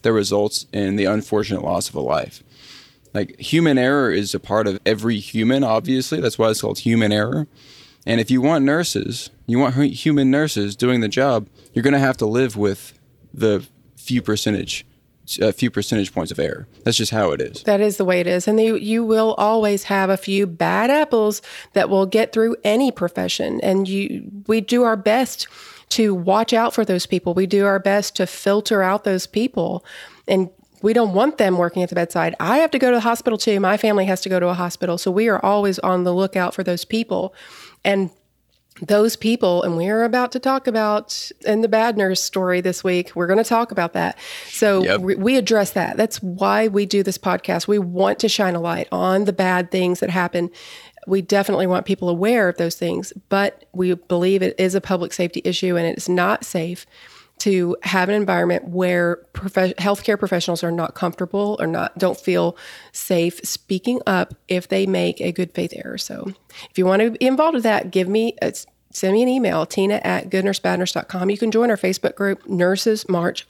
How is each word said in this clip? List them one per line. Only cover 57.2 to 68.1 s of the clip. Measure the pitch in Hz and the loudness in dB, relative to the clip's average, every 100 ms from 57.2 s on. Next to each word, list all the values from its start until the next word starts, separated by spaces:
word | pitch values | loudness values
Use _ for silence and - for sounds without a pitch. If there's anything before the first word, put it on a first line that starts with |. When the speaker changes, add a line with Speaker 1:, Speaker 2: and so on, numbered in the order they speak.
| _ _ | _ _
Speaker 2:
to | 208 185 175 180 | 0 2 0 -4
have | 185 190 180 | -2 0 2
an | |
environment | 208 196 175 175 180 175 | 0 0 0 2 0 -2
where | 175 180 175 175 175 _ | -2 0 2 0 -2 _
profe-, | - 190 196 185 | -10 -4 0 0
healthcare | - 196 202 - 202 | 0 -2 0 0 -2
professionals | 190 175 175 170 | 0 -2 -2 -4
are | 170 | -2
not | 170 160 | -4 -6
comfortable | - 175 - 180 196 208 208 | -4 -6 -4 -6 -2 -2 -2
or | 165 | -4
not, | 170 170 - | -4 -6 -2
don't | 185 175 | -2 0
feel | - 175 175 175 - - - | 0 0 0 -2 -20 -20 -16
safe | - - 180 170 170 | -14 -2 0 0 -4
speaking | - - _ 185 240 247 - | -10 -10 _ -4 -2 -2 0
up | 185 180 - _ | 0 -2 -8 _
if | 180 - | -4 -2
they | 196 196 | -2 0
make | 185 175 170 | 0 -2 -2
a | 180 | -6
good | 175 175 | -4 -6
faith | - 180 | -4 -6
error. | - - - | -8 -12 -10
So | - - 190 196 _ - - | -10 -10 -12 -14 _ -20 -8
if | - | 0
you | 185 | 4
want | 196 | 4
to | 226 | 2
be | 220 254 | 2 2
involved | 262 311 | 4 2
with | 302 | 2
that, | 226 208 185 | 2 0 0
give | 185 | -2
me | 180 | 0